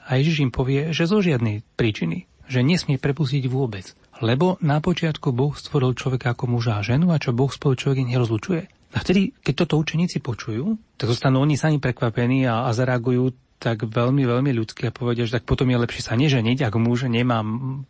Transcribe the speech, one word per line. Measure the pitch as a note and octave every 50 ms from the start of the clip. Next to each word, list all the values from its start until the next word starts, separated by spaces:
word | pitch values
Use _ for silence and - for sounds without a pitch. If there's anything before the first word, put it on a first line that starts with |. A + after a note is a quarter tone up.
| - -
A | C3 B2+
Ježiš | C#3 E3 E3 D3 C#3+
im | B2
povie, | - - C3+ B2+ C3+ C#3 D3 E3
že | D#3+ A#2 E3+ E3
zo | G#3 G#3+ G3
žiadnej | F3 D3 A#2+ A#2 A2+ G#2 G#2 - _ _ -
príčiny. | B2 A2+ G#2+ - - - - F3+ - _ _ _ - -
Že | C3 B2+ B2 C#3+
nesmie | F#3 E3+ - - C#3 C3
prepustiť | - D3 C3+ - D#3 B2+ C#3 C#3+ B2+ C3
vôbec. | B2 C3 C#3 A#2 G#2+ G2 F#2 - - _ _ _ - -
Lebo | A#2 A2 A#2+ C3 F3 F#3 F3+ -
na | - D3 C#3 D#3 D#3
počiatku | F#3 F3 - - D#3+ D3+ - - D3
Boh | B2 A#2 C3+ D3 C#3+
stvoril | - - - - D3 B2+ B2+ B2
človeka | - - C3+ B2+ A#2+ - B2 A#2
ako | - - A#2+
muža | A#2+ A#2+ A2+ A#2+ G#2+
a | G#2 G2
ženu | G2+ A#2 D#3+ E3+ F3+ E3
a | D3 -
čo | -
Boh | A#2+ A#2 C#3 C3+
spolu | - - - D3+ C3 -
človek | - C#3+ C3+ C3 C3+
nerozlučuje. | A#2+ A#2+ B2+ B2 A2 A2+ G#2+ - - F3+ D#3+ - - _ _ _ _
A | - -
vtedy, | - - F#3+ G3+ F#3+ - - _
keď | - - C#3 - F3
toto | - - D3+
učeníci | D#3 - - D#3 F3 F3 - D#3+
počujú, | - - A2+ - - - G#2+ A2+ C#3+ G#3 A3+ G#3+ - _ _ -
tak | - G#2+
zostanú | A#2+ A#2 - C3+ C3 C3
oni | C#3 D3+ D3+
sami | C3+ - D#3 D#3 C#3+
prekvapení | - C3 A#2+ - - A#2 G#2+ - A#2+ A#2+ C3 C3+ C3
a, | B2+ A2+ A2+ B2+ C3
a | A2
zareagujú | A2 C3 B2 B2+ B2 A#2 B2+ B2 B2 B2+ C3 B2+ _ _ _ _ -
tak | - C3 A#2 G#2+ -
veľmi, | A2 G#2+ B2 A#2 B2 C3 C#3+ C3+
veľmi | A#2+ A#2+ B2 C3+ D3 B2+
ľudsky | A2+ A2 G#2+ - - - A#2
a | -
povedia, | - A#2+ A#2+ A#2+ A#2 A#2+ A2
že | A#2+
tak | A#2 -
potom | - - - C#3+ B2+
je | B2+ A#2+ A#2+
lepšie | A2+ - -
sa | - - A2
neženiť, | A2+ C#3+ D#3 C3+ B2 A2 A2+ B2 C3+ C#3+
ak | A2+ G2+ A#2
muž | A2+ A#2 A#2+ A#2 C3 B2+
nemá | A2+ A#2 B2 B2+ A#2+ A2+ G#2+ G#2+ A2 A#2+ C3+ C3 C3 C#3 C3+ -